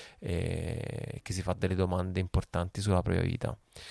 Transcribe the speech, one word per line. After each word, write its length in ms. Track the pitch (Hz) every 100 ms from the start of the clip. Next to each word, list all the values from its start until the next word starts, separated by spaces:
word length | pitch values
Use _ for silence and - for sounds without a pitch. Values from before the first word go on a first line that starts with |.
| - -
eh, 1000 | - 85 85 82 82 80 - - - -
che 80 | -
si 80 | 95
fa 120 | 90
delle 220 | 90 92 92
domande 440 | 92 90 92 92
importanti 600 | 92 92 - 87 87 -
sulla 200 | 101 90
propria 220 | 92 87
vita. 340 | 87 - - - _ - -